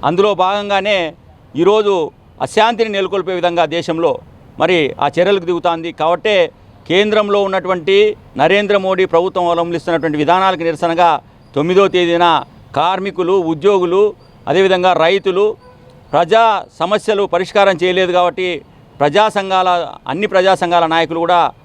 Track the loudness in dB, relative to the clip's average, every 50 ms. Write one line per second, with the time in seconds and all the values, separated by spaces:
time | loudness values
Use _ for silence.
0 | -2 -2 0 2 0 0 2 0 0 0 0 -4 -4 -2 -2 -2 0 0 -2 -2
1 | -2 -4 -8 -14 -20 -20 -20 _ -20 -14 -4 0 2 2 2 2 2 0 0 -2
2 | -2 -6 -8 _ _ -20 -10 -10 -10 -4 0 0 2 2 2 -2 -4 -2 -2 -4
3 | -4 -4 -4 -6 -4 -4 -4 -2 -2 0 0 0 -2 0 -2 -6 -4 -4 -4 -2
4 | 0 -2 -2 -2 -8 -18 -20 -20 -20 -20 -6 -2 0 0 2 0 0 -2 -2 -2
5 | -4 -2 0 0 0 2 0 0 0 -4 -4 -2 -2 -2 -4 -2 -8 -12 -6 -4
6 | -2 -2 -2 0 0 0 2 2 0 0 -2 -16 -20 -20 -20 -20 -6 -2 0 2
7 | 2 2 2 0 0 0 0 0 0 0 -2 -4 -2 -2 -4 -4 0 0 2 2
8 | 2 2 0 -6 -14 -16 -2 0 2 2 2 2 2 2 0 0 0 0 0 0
9 | -2 2 2 0 0 0 -2 -2 -2 0 0 -2 -2 -2 -4 -6 -4 -2 -4 -2
10 | -2 -2 -2 -2 0 2 2 2 2 0 -2 0 -2 -4 -4 -2 -2 -2 0 2
11 | 2 2 2 0 -4 -12 -20 -20 -20 -8 -4 -4 -2 2 2 2 2 2 2 0
12 | 0 0 2 2 2 2 2 0 -2 -6 -20 -20 -20 -8 -4 -2 -2 0 -2 -4
13 | -6 -8 -6 -4 -2 0 0 0 0 -2 -4 0 0 2 2 2 0 0 2 2
14 | 0 0 -2 -8 -20 -20 -20 -16 -6 -2 0 2 2 2 2 2 2 2 2 2
15 | 2 2 0 0 -2 -2 0 0 0 -2 -2 _ -16 -20 -20 -20 -20 -20 -20 -20
16 | -16 -4 0 0 0 2 2 4 4 2 2 -2 -4 -10 _ -6 -4 -2 -2 -4
17 | -2 -2 -2 -2 0 0 -2 -2 -2 0 0 2 2 2 2 0 0 0 0 0
18 | 0 0 2 2 0 0 -2 -4 -6 -6 -6 -8 -10 -16 -20 -20 -20 _ _ -2
19 | -2 0 2 2 2 2 0 -4 -4 0 0 0 2 2 0 0 -2 -6 -12 -16
20 | _ -8 -6 -4 -4 0 0 2 2 2 2 0 0 0 2 2 2 2 0 0
21 | 0 -2 -2 -4 0 2 2 2 2 0 -4 -8